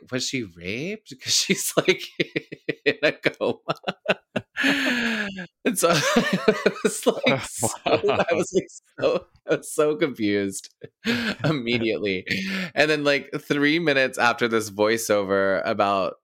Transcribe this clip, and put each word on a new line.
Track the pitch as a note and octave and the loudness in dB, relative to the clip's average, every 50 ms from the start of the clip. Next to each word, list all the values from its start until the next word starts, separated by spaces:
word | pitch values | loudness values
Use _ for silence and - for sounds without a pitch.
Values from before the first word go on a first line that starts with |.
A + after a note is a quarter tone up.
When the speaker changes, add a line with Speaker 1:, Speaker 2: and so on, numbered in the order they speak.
| - - | -8 -8
Speaker 1:
"Was | B2 B2+ B2+ | -6 -6 -4
she | - - C3 A2+ | -4 -4 -6 -6
raped?" | F#2+ E2 E2+ E2 F2+ G#2 B2 D3+ F#3 G#3+ G#3+ _ - C3 | -8 -12 -12 -8 -8 -6 -6 -8 -8 -10 -12 _ -18 -20
<laughs> | - | -10
'Cause | - A2 - | -4 -2 0
she's, | - - - F#3+ - - - - | 0 2 0 0 -2 -2 0 0
like, | F3 - - F3+ - - - - - E3+ - - - - | 2 2 2 0 0 -4 -8 -6 -6 -6 -6 -6 -8 -8
<laughs> | _ D3+ - _ - - - _ | _ -14 -10 _ -10 -10 -2 _
in | D3+ - - - | -2 0 2 0
a | D#3 - | -2 -2
coma. | - - - - - - A#2+ - - _ - D3+ - - - - _ _ - - - _ _ - - - _ _ | 0 -2 -4 -2 0 -2 -2 -2 -2 _ -8 -8 -6 -6 -8 -8 _ _ -2 -2 -2 _ _ -8 -8 -8 _ _
<laughs> | - C4+ C#4 C#4+ C#4 C4+ C4 B3 A#3+ A#3 A#3 A3+ G#3+ G#3 G3 G3 F#3+ F3+ - _ _ - | -2 0 0 0 0 -2 -2 -2 -2 -2 -4 -4 -4 -6 -8 -10 -12 -14 -16 _ _ -4
And | - G#3+ - | -2 0 2
so | F3+ E3 | 2 2
<laughs> | E3+ | 2
I | D#3 C#3+ C5+ D5+ A#3+ A3+ - - F3 - - G3 - - G#3 - - - | 2 2 2 2 2 2 2 0 2 2 2 2 2 0 -2 0 0 -2
was | A3 - - - | -2 -2 0 0
like, | B3+ - - - - C3+ C3 - - - | 0 0 2 0 0 0 0 -2 -8 -6
Speaker 2:
<laughs> | - | -4
Wow. | A#2+ A2+ - - - | -4 -4 -4 -6 -2
Speaker 1:
so, | - - - - - C3+ - F#3 - | -2 0 0 2 0 0 0 0 0
I | E3+ | 0
was, | D#3+ F3 - - | -2 -2 0 -2
like, | F#3+ - - - - - _ _ - | -2 -2 -4 -10 -20 -20 _ _ -2
so, | C3 D3+ - F3+ - _ _ _ _ - | -2 0 0 -2 -4 _ _ _ _ -2
I | D#3 | -2
was | C3 - - - | -2 -2 -4 -2
so | - D3+ D3+ D3+ | 0 0 2 2
confused | D3+ E3+ D3 A#2+ - A2 G2+ G2+ G2+ G2+ G2 G2 - - - _ _ - - _ _ - | 0 -2 -2 -2 -2 0 0 2 0 0 -2 -6 -8 -14 -16 _ _ -20 -20 _ _ -4
<laughs> | G#3+ A#3+ A#3+ A#3 A3 - - - | -2 -2 -2 -2 -4 -4 -2 -2
immediately. | D3 D#3+ C#3 A#2 A#2 A#2+ A#2 A#2 A2 G#2 D#2 G2 G2+ F#2+ F2+ - - - F#3+ F#3+ F#3+ F#3+ F#3+ F#3 E3 - | -2 -2 0 0 -2 0 0 0 -2 -2 -2 -2 -2 -2 -2 -4 -4 -4 -4 -4 -4 -6 -6 -6 -2 2
And | C3+ D3 D3+ | 2 2 4
then, | D#3 D3 C#3+ | 2 2 2
like, | D3 C#3+ C#3 C#3+ - - D3+ | 2 2 0 -2 -6 -10 -8
three | - - D3 C#3+ C#3+ D3 D3+ E3+ | -2 -2 2 2 4 4 4 4
minutes | F3 D3+ C#3 C3+ C3 B2 - | 2 4 4 4 2 2 2
after | - A2+ A#2+ A#2 A#2 B2 | 2 2 2 4 2 2
this | A#2 A#2 A2+ G#2+ G#2 | 2 2 0 0 -2
voiceover | G2 G2+ G#2 G#2+ A2+ A2 - - G#2+ G#2 G2 F#2+ G2 G2 G2 G2 F#2+ F2 - | 0 2 4 4 4 2 2 2 2 2 2 2 2 2 2 2 2 0 0
about | D#2 A2+ G#2 G#2 G2+ G2+ G2 F#2 D#2+ - - | 0 2 2 2 2 2 2 0 -2 -4 -8